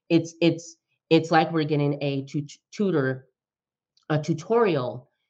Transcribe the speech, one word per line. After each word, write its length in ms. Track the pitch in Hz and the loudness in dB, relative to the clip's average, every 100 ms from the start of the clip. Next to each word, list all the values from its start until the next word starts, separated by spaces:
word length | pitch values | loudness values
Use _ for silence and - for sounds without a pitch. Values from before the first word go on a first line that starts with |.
| - | 0
it's, 260 | 170 165 - | 0 0 0
it's, 360 | 170 165 - - _ _ - | 0 0 -10 -20 _ _ 2
it's 200 | 160 160 | 2 4
like 220 | 165 170 | 2 2
we're 120 | 165 | -2
getting 340 | 151 147 143 143 | 0 0 0 -2
a 220 | 147 139 | -4 -6
tut-, 340 | 135 151 143 - _ | -6 -8 -8 -16 _
tutor, 560 | - 196 160 131 131 - _ _ _ _ _ _ _ - | -4 0 0 0 -4 -10 _ _ _ _ _ _ _ -4
a 100 | 151 | -4
tutorial 920 | 151 160 - 233 214 147 120 123 - _ | -2 -4 0 2 2 0 -2 -8 -16 _